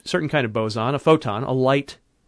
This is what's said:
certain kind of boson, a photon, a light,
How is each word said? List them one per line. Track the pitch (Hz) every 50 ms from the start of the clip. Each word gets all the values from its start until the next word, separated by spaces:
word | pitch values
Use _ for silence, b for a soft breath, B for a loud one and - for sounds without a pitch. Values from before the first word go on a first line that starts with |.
| -
certain | - - 180 156 139
kind | 156 147 123
of | 107 107
boson, | 113 110 110 107 117 110 127 143
a | 135
photon, | - 160 160 156 - 117 101 110 135
a | - 131
light, | 131 127 131 139 143 139 - - - _ _ _ _ _